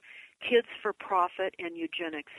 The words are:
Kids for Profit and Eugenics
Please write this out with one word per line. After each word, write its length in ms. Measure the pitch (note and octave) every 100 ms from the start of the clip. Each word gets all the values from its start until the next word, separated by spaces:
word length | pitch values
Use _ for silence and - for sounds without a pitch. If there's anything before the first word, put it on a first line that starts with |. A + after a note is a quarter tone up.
| - - - _
Kids 260 | - A#3+ - -
for 120 | G#3+
Profit 600 | - - F#3+ F3+ - F#3+ -
and 180 | F3 E3+
Eugenics 560 | D#3+ - E3 D3+ -